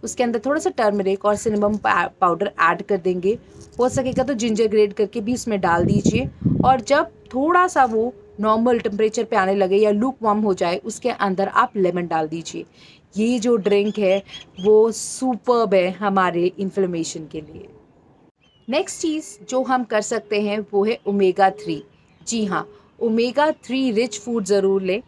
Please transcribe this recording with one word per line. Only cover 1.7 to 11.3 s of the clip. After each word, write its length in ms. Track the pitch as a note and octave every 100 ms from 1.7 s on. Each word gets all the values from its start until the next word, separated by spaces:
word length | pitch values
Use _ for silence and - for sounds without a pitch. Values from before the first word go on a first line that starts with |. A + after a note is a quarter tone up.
| G#3+
पा-, 320 | G#3+ G3 F3 _
powder 300 | F3+ E3+ G3 -
add 220 | E3 F3
कर 160 | G3 G3
देंगे। 400 | F#3 F3+ F3+ A#3 - - - -
हो 100 | B3
सकेगा 340 | C4 B3+ B3+
तो 100 | B3+
ginger 340 | C4 A#3 G#3+ A3
grate 260 | G#3+ G#3
करके 280 | G3+ G3+ A#3
भी 120 | G#3
उसमें 280 | B3 - G#3
डाल 240 | F3+ F3 F3
दीजिए। 440 | G3+ - A3 C4+ - - - B3+
और 160 | C4
जब 240 | - C#4 E4
थोड़ा 640 | - - B3 D4 F4+ F4+
सा 180 | D#4+ B3+
वो 280 | A3 A#3 - - -
normal 400 | G#3+ A3 A#3 A#3+
temperature 440 | G#3+ G3+ A3 G#3+
पे 120 | A3 A3
आने 200 | F#3+ G3
लगे 200 | F#3 G3
या 160 | G#3+
lukewarm 480 | G#3 B3+ B3+ A3 G#3
हो 140 | G#3+
जाए, 240 | F#3 F3 F#3
उसके 320 | A3+ G#3+ B3
अंदर 380 | - G3+